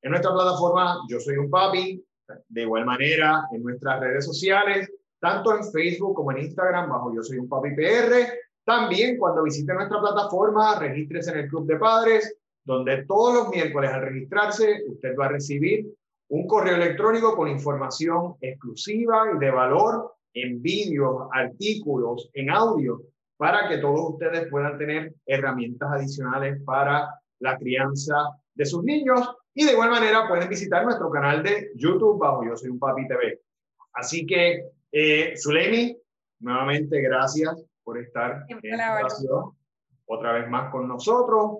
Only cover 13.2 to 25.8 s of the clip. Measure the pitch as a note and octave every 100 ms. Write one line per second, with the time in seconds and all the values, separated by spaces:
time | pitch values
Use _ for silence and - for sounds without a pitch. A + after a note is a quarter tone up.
13.2 | A#3+ B3 G3+ F3+ D#3 C#3+ C3+ C3 C3+ C3+
14.2 | - G3 G#3 G#3 G#3+ G#3 C3+ A2+ C3 B2+
15.2 | C#3 C#3+ C#3 C#3+ E3 G#3+ G#3+ - _ _
16.2 | _ D3 F3+ G#3+ F#3+ F3 E3+ D#3 G#3 A3+
17.2 | A3+ G3+ D3+ C#3 C#3+ C#3 C3+ - D#3+ E3+
18.2 | F3 F3+ C3 C3 B2 - - G#3+ A#3 A3+
19.2 | A3 D#3+ C#3 - G#3+ - A3 A3+ - -
20.2 | _ A#2+ B2+ B2 C3+ G3 G3+ D3 C3+ -
21.2 | - C3 B2+ - G3+ G#3+ D3 C3 A#2 A#2+
22.2 | - C#3 C3+ F#3 A3+ F3+ B2+ - - _
23.2 | _ _ D3 F3+ - D#3+ C#3+ D3 E3 D3+
24.2 | E3 E3 E3 C#3+ C#3+ C#3+ D3+ D#3 D#3 -
25.2 | - C3+ C3+ B2+ A#2 B2